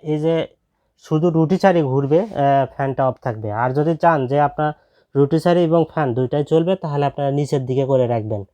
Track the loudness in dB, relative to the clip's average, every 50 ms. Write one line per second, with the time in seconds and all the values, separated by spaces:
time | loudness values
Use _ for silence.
0 | -4 -4 -4 -2 0 0 0 -2 -2 -6 _ _ _ _ _ _ _ _ _ _
1 | _ -2 -2 2 2 2 2 2 2 2 2 2 4 4 4 4 0 0 0 -2
2 | 0 2 2 2 0 0 -2 0 2 2 2 2 0 -2 -4 -6 -6 -6 -2 0
3 | -2 -2 -2 _ -6 -8 -8 -6 -8 -8 -4 -2 -2 -2 0 0 0 0 0 2
4 | 2 2 2 2 0 0 0 2 0 0 0 -2 -4 -4 -4 _ _ _ _ _
5 | _ _ 0 0 2 2 2 0 2 2 2 2 2 2 2 2 2 0 -2 -4
6 | -2 -2 0 -2 -2 -2 -2 -2 -2 2 0 0 2 0 -2 -4 -4 -6 -4 -2
7 | -2 -2 -2 -2 -4 -2 0 -2 -2 -2 -2 -4 -2 -2 -2 -2 0 2 2 0
8 | 2 0 -2 -4 -4 -4 -6 -8 -8 _